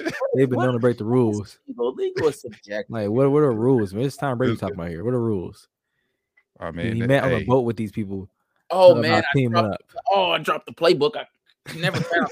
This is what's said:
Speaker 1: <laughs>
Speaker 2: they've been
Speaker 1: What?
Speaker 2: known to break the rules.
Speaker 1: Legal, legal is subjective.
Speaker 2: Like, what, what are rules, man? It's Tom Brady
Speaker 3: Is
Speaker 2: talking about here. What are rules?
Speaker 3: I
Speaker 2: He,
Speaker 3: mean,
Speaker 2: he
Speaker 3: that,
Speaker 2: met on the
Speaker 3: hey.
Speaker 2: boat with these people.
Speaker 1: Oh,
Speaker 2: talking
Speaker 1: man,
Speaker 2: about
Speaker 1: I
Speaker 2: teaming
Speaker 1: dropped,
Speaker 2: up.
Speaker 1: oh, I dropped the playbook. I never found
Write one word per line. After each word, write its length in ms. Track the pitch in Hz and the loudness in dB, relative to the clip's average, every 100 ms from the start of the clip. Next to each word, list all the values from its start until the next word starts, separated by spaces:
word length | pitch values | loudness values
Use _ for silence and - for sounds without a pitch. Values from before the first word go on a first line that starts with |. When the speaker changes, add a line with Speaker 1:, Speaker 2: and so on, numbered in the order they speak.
| - | -4
Speaker 1:
<laughs> 280 | - - 127 | -6 -4 0
Speaker 2:
they've 120 | 135 | 2
been 80 | 123 | 2
Speaker 1:
What? 60 | 127 | 0
Speaker 2:
known 80 | |
to 60 | 123 | 2
break 180 | 123 117 | 0 0
the 60 | |
rules. 560 | 110 127 117 104 98 - - | 0 2 2 0 -8 -18 -18
Speaker 1:
Legal, 260 | 117 120 135 | -6 -4 -2
legal 320 | 127 - 156 | -6 -2 -2
is 100 | - | -2
subjective. 500 | 127 104 101 107 - | -12 -18 -10 -10 -8
Speaker 2:
Like, 200 | 113 104 | -4 -2
what, 200 | 117 139 | 2 2
what 100 | 147 | 4
are 80 | 147 | 2
rules, 420 | 110 123 131 98 | 2 2 2 0
man? 120 | 98 139 | -4 -6
It's 100 | - | -4
Tom 220 | 143 120 | -6 -2
Brady 160 | 127 | -2
Speaker 3:
Is 60 | 110 | -2
Speaker 2:
talking 160 | 98 95 | -6 -6
about 140 | 85 | -8
here. 140 | 82 | -6
What 100 | 110 | -4
are 80 | 123 | -2
rules? 460 | 113 101 90 - _ _ _ _ _ _ _ _ _ _ | -2 -4 -6 -14 _ _ _ _ _ _ _ _ _ _
Speaker 3:
I 120 | 87 | -12
Speaker 2:
He, 60 | 82 | -6
Speaker 3:
mean, 180 | 85 113 | -4 -2
Speaker 2:
he 60 | |
Speaker 3:
that, 60 | 120 | 0
Speaker 2:
met 160 | 135 | 0
on 80 | 131 | 2
the 80 | 117 | -2
Speaker 3:
hey. 40 | 98 | 2
Speaker 2:
boat 160 | 131 | 0
with 140 | 117 110 | 0 -4
these 160 | 110 | -6
people. 380 | 113 98 98 95 _ _ _ _ | -6 -8 -8 -12 _ _ _ _
Speaker 1:
Oh, 200 | 180 185 | 8 8
Speaker 2:
talking 120 | 156 | 8
Speaker 1:
man, 100 | 156 | 4
Speaker 2:
about 120 | 165 156 | 0 2
Speaker 1:
I 80 | 143 | 0
Speaker 2:
teaming 160 | 123 | 2
Speaker 1:
dropped, 220 | 117 107 | 0 0
Speaker 2:
up. 80 | 92 - - - | -4 -10 -8 0
Speaker 1:
oh, 180 | 196 180 | 0 2
I 60 | 165 | 0
dropped 280 | 151 - - | -2 -4 -6
the 40 | |
playbook. 440 | 120 170 165 147 143 | 0 2 4 2 -2
I 80 | 127 _ _ _ - 156 | -12 _ _ _ -16 -6
never 220 | 180 170 | -4 -4
found 300 | 165 170 - | -2 -2 -2